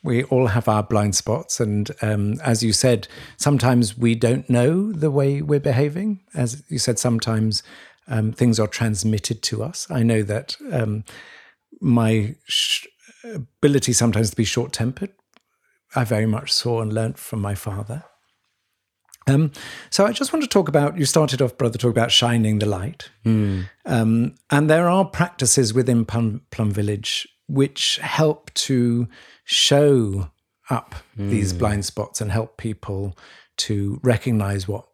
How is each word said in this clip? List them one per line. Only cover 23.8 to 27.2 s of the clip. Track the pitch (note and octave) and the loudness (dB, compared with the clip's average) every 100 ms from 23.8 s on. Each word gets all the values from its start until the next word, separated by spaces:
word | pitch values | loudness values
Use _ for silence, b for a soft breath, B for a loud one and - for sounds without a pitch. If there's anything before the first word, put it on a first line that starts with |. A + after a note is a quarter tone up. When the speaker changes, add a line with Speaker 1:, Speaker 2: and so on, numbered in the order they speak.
Speaker 1:
Um, | - A#2+ A2 A2+ A#2 - _ | -2 2 2 2 0 -4 _
and | C#3+ D3+ | 2 4
there | D#3 F3 | 4 4
are | F#3 | 2
practices | F3+ - F3 - B2 - A#2 | 0 0 -2 0 0 2 2
within | A2+ B2 A#2+ | 2 2 2
Plum, | A2 A#2 A2+ A2 _ | 2 -2 -2 -4 _
Plum | - A2 | -4 -2
Village | G2+ G#2 G#2 G#2+ - | 0 -2 -4 -4 -8